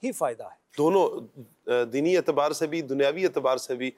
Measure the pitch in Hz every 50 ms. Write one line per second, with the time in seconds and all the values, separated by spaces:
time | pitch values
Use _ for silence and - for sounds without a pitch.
0 | 226 262 214 - 160 127 117 - 107 92 - _ _ _ - - 147 165 190 190
1 | 165 - - - 120 - - 135 113 - _ _ - - 123 123 120 117 120 139
2 | 151 175 185 170 - 165 147 143 143 151 151 - 165 151 160 165 147 127 135 139
3 | 139 143 156 180 185 175 - 156 131 131 131 123 - - 131 123 131 131 -